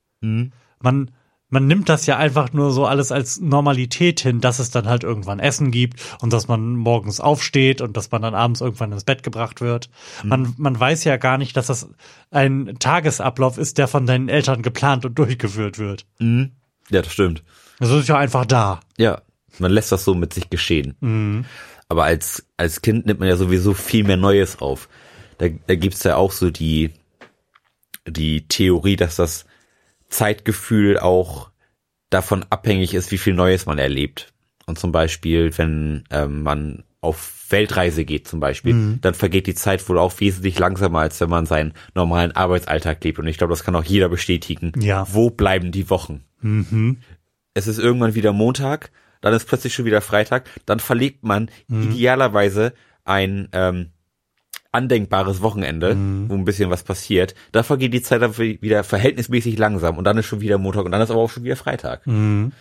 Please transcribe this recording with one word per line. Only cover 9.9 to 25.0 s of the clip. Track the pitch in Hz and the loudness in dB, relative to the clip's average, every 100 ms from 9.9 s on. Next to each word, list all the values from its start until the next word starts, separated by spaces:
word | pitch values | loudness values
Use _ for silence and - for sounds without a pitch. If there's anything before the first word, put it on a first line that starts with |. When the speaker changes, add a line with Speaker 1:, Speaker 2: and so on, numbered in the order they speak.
| - - - | -20 -20 -8
Speaker 1:
Mhm. | 104 | -2
Speaker 2:
Man, | 131 123 123 | 0 0 -2
man | 147 117 | -2 0
weiß | 127 160 | 0 0
ja | 160 127 | 0 0
gar | 131 131 | 2 0
nicht, | 135 135 | -2 -4
dass | 123 | -2
das | 120 - _ - - _ | -4 -8 _ -20 -20 _
ein | 143 135 135 107 120 | 0 2 0 -4 -4
Tagesablauf | 131 170 151 - 131 131 127 123 | 0 0 0 -2 -2 0 -2 0
ist, | - - | -4 0
der | 135 | 0
von | 147 127 | 2 2
deinen | 127 127 | 0 2
Eltern | 143 135 123 | 0 0 0
geplant | 120 - 143 131 | -2 0 0 2
und | 127 120 | -2 0
durchgeführt | 120 123 104 104 104 107 | 0 0 -4 -4 -6 -6
wird. | 101 98 - - | -8 -8 -12 -4
Speaker 1:
Mhm. | 117 120 135 - _ _ - | 2 2 0 -6 _ _ -2
Ja, | 95 | 0
das | 80 | 0
stimmt. | - 92 78 - _ _ - | 0 0 0 -10 _ _ -2
Speaker 2:
Das | 117 | 2
ist | 147 135 | 2 4
ja | 147 | 2
einfach | 135 127 123 | 2 0 2
da. | 127 101 90 _ - | 2 2 -2 _ 0
Speaker 1:
Ja, | 113 - - _ _ - | 0 0 -8 _ _ -2
man | 92 | 2
lässt | 107 - | 2 2
das | 95 | 0
so | - | 0
mit | 90 85 | 0 -2
sich | - - | -6 -6
geschehen. | 85 - 82 67 - | -4 0 -2 -2 -4
Speaker 2:
Mhm. | 123 110 104 107 123 - - - - | -2 -2 -2 -4 -6 -14 -20 -14 -4
Speaker 1:
Aber | 82 | 0
als, | 76 85 - - - - | 2 0 -4 -10 -10 -4
als | 85 - | -4 -2
Kind | 113 113 | 0 0
nimmt | 107 - | 0 0
man | 95 | 2
ja | 90 | 2
sowieso | 90 92 101 | 2 2 2
viel | 90 - 113 | 0 0 2
mehr | 101 92 | 4 4
Neues | 98 101 90 - | 4 4 2 -2
auf. | 69 65 - - | -6 -6 -10 -20